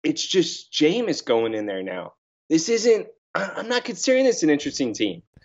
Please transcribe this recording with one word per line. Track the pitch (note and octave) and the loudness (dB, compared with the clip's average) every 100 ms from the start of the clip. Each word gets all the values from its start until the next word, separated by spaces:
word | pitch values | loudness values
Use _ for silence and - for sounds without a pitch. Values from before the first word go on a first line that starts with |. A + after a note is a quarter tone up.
it's | D3+ D3+ | -4 -4
just | - F3+ D#3+ - - | 0 0 0 -2 -8
Jameis | - D3+ A3 A3 C#3 | 2 2 2 -2 -2
going | - A#2 A2+ | 0 2 2
in | A2 G#2 | -2 -4
there | F#2+ | -6
now. | F#2 F#2 E2 - _ _ - | -6 -8 -10 -16 _ _ 0
This | D#3+ E3 | 0 2
isn't, | A#3 A#3 G#3+ - - _ | 2 4 2 0 -14 _
I, | - G3 - | -6 -6 -6
I'm | G#3+ | -4
not | B3 | -4
considering | B3 F#3 - C4 | -4 -4 2 4
this | C4+ - | 4 2
an | D#3 | 2
interesting | C#3+ D3 - B2+ | 2 0 -4 -4
team. | G#2 G#2+ E2+ - _ | -2 -4 -4 -16 _